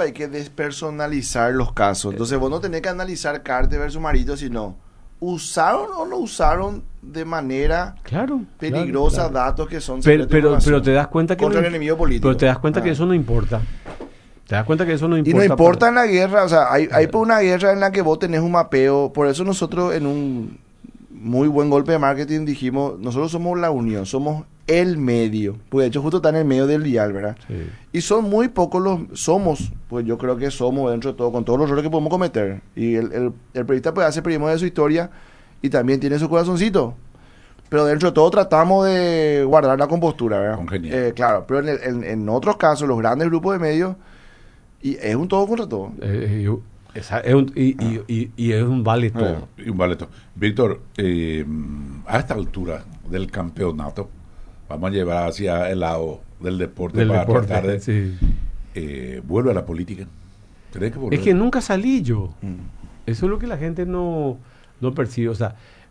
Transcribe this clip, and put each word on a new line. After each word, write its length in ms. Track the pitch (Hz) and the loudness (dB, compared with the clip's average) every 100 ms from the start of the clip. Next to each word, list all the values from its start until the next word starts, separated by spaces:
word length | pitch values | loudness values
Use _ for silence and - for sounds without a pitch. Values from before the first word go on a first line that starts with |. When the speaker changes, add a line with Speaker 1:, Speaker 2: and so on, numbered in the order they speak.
Speaker 1:
hay 120 | 160 | -4
que 140 | 127 147 | -4 -8
despersonalizar 1300 | 147 143 - 147 135 156 151 147 147 120 123 117 | -8 -10 -8 -8 -6 -8 -6 -4 -4 -4 0 0
los 180 | 131 127 | 2 -2
casos. 400 | - 101 95 104 | 2 0 2 -4
Entonces, 200 | 101 117 | -4 -2
Speaker 2:
Eh. 40 | 135 | -2
Speaker 1:
vos 100 | 131 | -2
no 80 | 160 | -2
tenés 200 | 190 160 | -4 -4
que 60 | 185 | -6
analizar 520 | 180 185 180 151 147 | -6 -8 -6 -6 -6
Cartes 340 | - 127 135 147 | -4 2 2 2
versus 220 | 147 156 | -4 -6
Marito, 340 | 160 135 127 143 | 0 2 2 -4
sino, 380 | 139 117 104 95 - - - - | -6 -6 -8 -12 -20 -20 -20 -10
¿usaron 640 | 175 170 151 - 165 254 427 370 | -6 -6 -6 0 2 0 -2 -8
o 80 | 330 | -6
no 100 | 381 | -6
usaron 640 | 233 - 156 175 196 208 - - | -6 2 2 2 -2 -6 -12 -14
de 220 | 131 151 | -12 -10
manera 720 | 160 165 135 131 151 165 180 - | -6 -6 -4 0 2 0 -2 -10
Speaker 2:
Claro, 380 | - 147 254 277 202 - | -8 -4 -2 -4 -6 -10
Speaker 1:
peligrosa 580 | 156 139 160 131 143 139 | -6 -4 -2 2 2 2
Speaker 2:
claro, 120 | 165 | 0
claro. 160 | 131 127 | 0 0
Speaker 1:
datos 180 | 139 156 | -2 -4
que 120 | 165 | -8
son 200 | - 131 | -8 2
Speaker 2:
Pero, 240 | 151 151 | 6 6
Speaker 1:
secretos 40 | 127 | 6
de 0 | |
Speaker 2:
pero, 140 | 156 | 4
pero 120 | 147 143 | 6 6
Speaker 1:
información 260 | 147 143 | 6 6
Speaker 2:
te 100 | 135 | 4
das 140 | 135 143 | 2 2
cuenta 280 | 165 165 185 | 0 0 2
que 80 | |
Speaker 1:
contra 160 | - 165 | 2 2
Speaker 2:
no 60 | 170 | 2
Speaker 1:
el 60 | |
Speaker 2:
im-, 40 | 165 | 0
Speaker 1:
enemigo 200 | 151 160 | -2 2
político? 300 | 160 117 135 | 4 4 4
Speaker 2:
pero 80 | 127 | 4
te 100 | 135 | 4
das 120 | 127 | 4
cuenta 220 | 156 170 | 0 0
Speaker 1:
Ah. 20 | |
Speaker 2:
que 80 | 175 | 0
eso 160 | 147 170 | 0 2
no 80 | |
importa. 460 | 180 117 117 101 113 110 - - - - - - - - | 2 2 0 2 0 -2 -6 -12 -16 -16 -18 -20 -20 -4
Te 80 | 104 | -2
das 80 | |
cuenta 200 | 110 160 | 0 0
que 100 | 175 | 0
eso 120 | 156 160 | 0 2
no 100 | 165 | 2
Speaker 1:
Y 60 | |
no 60 | 151 | 4
Speaker 2:
importa 180 | 170 202 | 4 4
Speaker 1:
importa 320 | 139 165 175 | 8 6 8
Speaker 2:
para 120 | 233 | 4
Speaker 1:
en 40 | |
la 180 | 240 233 | 4 4
guerra, 320 | 180 190 202 | 4 4 4
o 40 | 185 | 4
sea, 240 | 160 123 | 4 6
hay, 160 | 135 156 | 4 4
hay 140 | 139 | 4
Speaker 2:
Eh. 40 | 160 | 4
Speaker 1:
por 140 | 220 | 2
una 160 | 226 220 | 4 4
guerra 340 | 190 180 196 | 4 4 2
en 60 | 196 | 4
la 140 | 196 | 2
que 100 | 196 | 2
vos 160 | 165 160 | 2 2
tenés 220 | 180 160 | 0 0
un 100 | 170 | 2
mapeo, 600 | 175 165 135 135 139 139 | 2 2 4 4 4 0
por 160 | 143 143 | 0 0
eso 160 | 139 | 0
nosotros 500 | 190 190 160 170 180 | -2 -2 -2 -2 -2
en 120 | 165 143 | -2 -2
un 520 | 147 143 123 113 - _ _ - - - | -2 -4 -6 -8 -14 _ _ -20 -20 -20
muy 380 | - 110 123 151 | -12 -2 2 2
buen 220 | 147 147 | 2 4
golpe 220 | 143 139 | 2 2
de 60 | 160 | 2
marketing 460 | 139 139 147 156 151 | 2 0 -4 -4 -4
dijimos, 520 | 135 127 135 139 92 | -4 -2 -2 -4 -6
nosotros 320 | 113 123 160 | -6 -4 -2
somos 280 | 165 175 180 | -2 -4 -2
la 100 | 170 | 0
unión, 360 | 139 113 107 95 | 0 -2 -4 -4
somos 380 | 131 147 151 - - - | -4 -4 -6 -10 -14 0
el 300 | 165 180 160 | 2 2 0
medio, 580 | 131 120 113 107 101 110 - | 0 2 0 0 -4 -6 -4
porque 140 | 135 | 0
de 60 | 127 | 2
hecho 120 | 139 | 0
justo 160 | 147 180 | 0 2
está 100 | 156 | 2
en 60 | 160 | 2
el 80 | |
medio 220 | 151 131 139 | 2 2 2
del 160 | 151 | 2
dial, 300 | 151 117 104 | 2 2 0
¿verdad? 240 | 98 104 107 - | -2 -6 -8 -10
Speaker 2:
Sí. 60 | 101 80 - - | -10 -10 -14 -8
Speaker 1:
Y 80 | 170 | -6
son 240 | - 214 214 | 0 0 2
muy 180 | 208 247 | 2 2
pocos 320 | 214 170 185 | 0 0 0
los, 180 | 190 180 143 - | 0 -2 -6 -6
somos, 520 | - 180 185 147 - - - | 0 2 2 -2 -6 -8 -8
pues 180 | 120 117 | -6 -4
yo 100 | 117 | -2
creo 200 | 127 123 | -2 -2
que 140 | 139 | -4
somos 400 | - 123 135 131 | -2 -2 0 -2
dentro 180 | 117 131 | -2 -4
de 60 | 127 | -2
todo, 120 | 120 | -2
con 120 | 120 | -2
todos 140 | 117 123 | 0 2
los 80 | 147 | 2
errores 140 | 143 | 0
que 60 | 151 | 0
podemos 200 | 160 156 | 0 0
cometer, 500 | 180 175 117 101 98 - - | 0 0 0 -2 -4 -12 -4
y 180 | 113 | 0
el, 180 | 113 113 | 0 0
el, 200 | 117 123 120 - | -2 -4 -6 -10
el 140 | 127 120 | -6 0
periodista 260 | 131 156 | 0 0
pues 140 | 170 160 | 2 2
hace 160 | 147 | 0
periodismo 260 | 170 156 151 | -2 -2 0
de 100 | 160 | 0
su 80 | 180 | 0
historia, 440 | - 151 160 175 - - - - - | 2 2 2 -2 -10 -20 -20 -20 -6
y 60 | 139 | 0
también 320 | 135 123 135 | 2 2 2
tiene 180 | 139 147 | 2 0
su 100 | 160 | 2
corazoncito, 640 | 170 175 180 220 190 120 120 - - - - - - - | 2 2 2 2 2 0 -6 -18 -20 -20 -20 -20 -20 -2
pero 160 | 147 | 2
dentro 240 | 147 151 180 | 4 4 4
de 40 | |
todo 160 | - 156 | 6 6
tratamos 560 | 185 190 156 170 196 190 | 6 4 4 6 4 4
de 580 | 185 175 165 151 147 135 | 2 2 2 2 2 4
guardar 320 | 151 135 135 | 4 4 2
la 100 | 143 | 2
compostura, 500 | 170 165 - 117 101 | 2 0 0 -2 0
¿verdad? 160 | 101 107 | 0 -4
Speaker 3:
Congenial. 380 | 85 95 80 | -4 -6 -4
Speaker 1:
Eh, 180 | 127 123 | -2 -2
claro, 300 | 117 120 104 85 | 0 2 2 0
pero 140 | 139 | -2
en 80 | 147 | -2
el, 100 | 139 | -4
en, 220 | 127 120 | -4 -4
en 240 | 92 110 107 | -4 -4 -2
otros 280 | 120 165 208 | 0 0 2
casos, 320 | 160 143 147 | 2 2 0
los 100 | 117 | 0
grandes 300 | 113 127 165 | 0 0 0
grupos 240 | 165 190 | 0 -2
de 40 | 190 | -2
medios, 380 | 160 156 185 185 - - - - - - - _ | 0 0 -2 -6 -16 -20 -20 -20 -20 -20 -20 _
y 120 | - - | -6 -4
es 180 | 107 113 | -2 -2
un 120 | 180 | 0
todo 180 | 190 202 | 0 0
contra 220 | 226 202 | -2 -4
todo. 200 | 107 98 - | -6 -8 -8
Speaker 2:
Eh, 280 | 101 101 107 107 | -4 -4 -2 -2
eh, 40 | |
yo, 160 | 101 107 - - - | -2 -4 -8 -20 -18
esa, 240 | 107 - 113 | -16 -6 -4
es 140 | 120 | 4
un, 180 | 135 135 139 | 4 4 2
y, 140 | 131 | 0
y, 280 | 131 113 110 | 2 -2 -4
Speaker 1:
Ah. 40 | 101 | -4
Speaker 2:
y, 220 | 113 117 - | -4 -4 -2
y 160 | 117 | 0
es 100 | 110 | 2
un 200 | 120 131 | 0 0
vale 260 | 110 117 117 | 2 2 0
todo. 380 | 113 101 80 - - | 0 -2 -4 -8 -14
Speaker 3:
Eh, 60 | - | -6
y 20 | |
un 60 | 92 | 0
vale 200 | 90 85 | 0 0
todo. 120 | - - - - | -8 -16 -20 -4
Víctor, 440 | 104 110 113 90 - - | -2 2 0 -2 -10 -4
eh, 480 | 95 87 82 78 73 78 73 73 69 69 - | -2 0 -2 -4 -4 -6 -8 -10 -10 -12 -4
a 120 | 117 | -4
esta 160 | 131 | -2
altura 500 | 110 95 95 87 78 - - - | -4 -4 -6 -6 -8 -12 -16 -8
del 200 | 90 95 | -6 -6
campeonato, 760 | 101 85 80 92 76 73 82 98 - - - - - - | -6 -8 -4 -4 -4 -8 -8 -12 -14 -20 -18 -20 -20 -14
vamos 180 | 76 92 | -8 -4
a 40 | |
llevar 360 | 98 87 87 87 | -2 0 -2 -2
hacia 400 | 82 98 85 90 | -4 -2 -2 -2
el 100 | 95 | -2
lado 400 | 82 82 80 - - - | -2 -2 -6 -8 -16 -10
del 160 | 90 92 | -6 -4
deporte 400 | 87 - 87 107 | -6 -6 -4 0
Speaker 2:
Del 100 | 110 | 2
Speaker 3:
para 120 | 95 | 2
Speaker 2:
deporte, 260 | 110 120 104 | 2 2 2
Speaker 3:
tratar 180 | 92 95 | 0 0
de, 140 | 101 | -2
Speaker 2:
sí. 360 | - 104 95 90 - - - - - | -2 -2 -2 0 2 2 -2 -8 -10
Speaker 3:
eh, 460 | - 78 69 62 64 62 | -10 -10 -10 -10 -12 -2
vuelve 240 | 95 127 | 0 2
a 40 | |
la 120 | 95 85 | 0 -2
política. 400 | 82 90 92 98 - - - - - - | -8 -8 -10 -14 -18 -20 -20 -20 -20 -18
¿Tenés 200 | - 107 | -6 -6
que 60 | 139 | -4
volver? 200 | 123 147 | -2 0
Speaker 2:
Es 60 | |
que 100 | 196 | 4
nunca 260 | 180 233 247 | 4 4 0
salí 400 | - 196 240 262 | 0 0 2 0
yo. 280 | 127 110 92 - | 0 -2 -2 -8
Speaker 1:
Mm. 140 | 101 90 92 - - - - | -10 -10 -12 -16 -20 -12 -8
Speaker 2:
Eso 200 | 113 180 | -2 -2
es 40 | |
lo 80 | 214 | -2
que 80 | 240 | -4
la 100 | 170 | -6
gente 260 | 160 170 | -6 -6
no, 540 | 180 180 175 160 143 120 - - - - | -4 -4 -4 -4 -4 -6 -14 -20 -20 -6
no 140 | 127 | -6
percibe. 340 | 143 117 - 117 | -2 -4 -2 -4
O 60 | |
sea, 220 | 107 110 - - - - | -2 -6 -6 -20 -20 -20